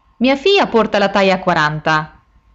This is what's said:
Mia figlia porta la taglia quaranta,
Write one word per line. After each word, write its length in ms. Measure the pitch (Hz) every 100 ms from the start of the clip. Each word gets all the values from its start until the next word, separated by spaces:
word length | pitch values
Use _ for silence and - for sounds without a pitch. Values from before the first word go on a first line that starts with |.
| _ _
Mia 180 | 240 277
figlia 300 | 381 403 277
porta 320 | 226 214 208
la 120 | 202
taglia 280 | 202 196 185
quaranta, 880 | 185 170 151 156 160 156 156 - _ _ _